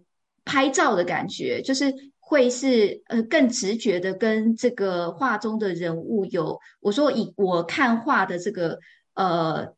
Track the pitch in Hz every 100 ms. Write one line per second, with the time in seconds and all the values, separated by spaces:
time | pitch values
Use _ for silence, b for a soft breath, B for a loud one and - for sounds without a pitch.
0 | _ _ _ _ - 277 285 381 294 185
1 | 175 156 - - 127 117 - 269 277 262
2 | B _ - 302 247 247 269 233 196 -
3 | - 233 226 320 247 - 196 226 226 175
4 | 190 185 220 220 220 226 247 240 196 175
5 | 170 170 262 208 220 220 202 170 170 165
6 | - 214 180 180 156 - b b 202 208
7 | 294 233 175 - 185 175 170 320 247 226
8 | 302 233 190 175 202 185 165 131 b b
9 | b - 185 170 160 147 -